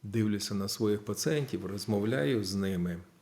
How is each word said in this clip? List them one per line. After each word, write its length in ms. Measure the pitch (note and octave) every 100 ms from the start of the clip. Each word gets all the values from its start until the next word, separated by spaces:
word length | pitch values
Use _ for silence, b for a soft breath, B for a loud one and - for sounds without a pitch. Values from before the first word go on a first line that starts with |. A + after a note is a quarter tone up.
дивлюся 500 | G#2+ A2 G#2+ G2+ G2
на 140 | G2+ G2
своїх 380 | - A2 G2+ G#2
пацієнтів, 600 | G2+ - D3+ C3 - F#2+
розмовляю 760 | G2+ G#2 G#2 G#2+ C3 D3 A#2+
з 120 | G2 G2
ними 420 | F#2+ F#2 F2 F2 - -